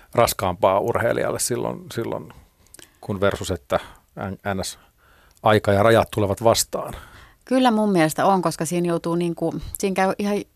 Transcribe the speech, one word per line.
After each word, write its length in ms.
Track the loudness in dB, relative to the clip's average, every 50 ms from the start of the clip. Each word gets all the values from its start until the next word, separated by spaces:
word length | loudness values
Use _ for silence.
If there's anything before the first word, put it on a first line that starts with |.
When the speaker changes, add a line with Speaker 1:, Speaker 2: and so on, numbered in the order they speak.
| -16 _ 2
Speaker 1:
raskaampaa 640 | 2 2 2 2 -2 -2 -4 -2 2 4 4 4 4
urheilijalle 600 | 2 0 0 0 0 0 0 0 -2 -2 -4 -4
silloin, 460 | -4 -4 -4 -4 -4 -6 -6 -8 -12 -12 -8
silloin 400 | -8 -6 -6 -6 -8 -10 -12 -20 -20 -20 _ _ _ _ _ -20 -20 -20 -20 _ -16
kun 200 | -10 -8 -4 0
versus, 300 | 2 0 0 0 -4 -6
että 280 | -6 -8 _ -2 -2 -2 -4 -4 -20 _ _ _ -12 -10 -8 -8 -8 -8 -6 -6 -4
NS 240 | -4 -6 -8 -10 -16 _ _ _ _ _ _ _ _ _ _ _ _ 2
aika 280 | 4 4 4 4 2 2
ja 100 | 4 4
rajat 240 | 6 6 4 2 2
tulevat 320 | -2 -2 -2 -2 -2 0 2
vastaan? 500 | 2 2 2 0 -4 -6 -8 -8 -8 -12 -16 -18 -20 -20 -20 -20 -20 _ _ _
Speaker 2:
Kyllä 260 | -2 0 2 2 2
mun 200 | 2 2 2 2
mielestä 340 | 2 2 2 2 2 2 2
on, 160 | 2 4 2
koska 240 | 2 -2 -2 -4 -6
siinä 220 | -4 -2 -2 0 0
joutuu, 280 | -2 -2 -2 -2 -2
niinku, 400 | -2 -2 -2 -4 -4 -4 -4 -4 -6 -10 -10 -10 -6
siinä 140 | -4 -4 0
käy 180 | 0 0 0 0 -2
ihan 180 | -2 -2 -2 -4 -6 _ _